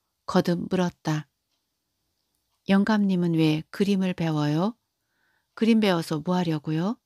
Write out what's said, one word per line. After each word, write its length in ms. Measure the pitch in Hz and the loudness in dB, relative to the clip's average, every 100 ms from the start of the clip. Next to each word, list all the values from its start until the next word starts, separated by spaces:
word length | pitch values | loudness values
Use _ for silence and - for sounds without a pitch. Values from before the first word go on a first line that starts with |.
| _ _ - | _ _ -2
거듭 420 | 185 180 175 - | 0 0 -2 -2
물었다. 580 | 185 180 - - 156 143 _ _ _ _ _ _ _ _ _ _ _ _ _ - | -2 -4 -4 -6 -6 -6 _ _ _ _ _ _ _ _ _ _ _ _ _ 0
"영감님은 640 | 196 202 214 196 180 175 160 | 2 2 2 2 0 2 2
왜 280 | 160 151 - | 2 2 -4
그림을 440 | - 196 196 185 | -4 -2 0 -2
배워요?" 640 | 180 165 151 147 151 202 - _ _ _ _ _ _ _ | -2 -2 0 0 0 -2 -4 _ _ _ _ _ _ _
"그림 260 | - 226 226 | -2 2 4
배워서 400 | 208 170 160 160 | 4 0 0 -4
뭐 160 | 165 180 | -2 -2
하려고요?" 640 | 175 156 160 156 185 247 | 0 -2 -2 -2 -2 -6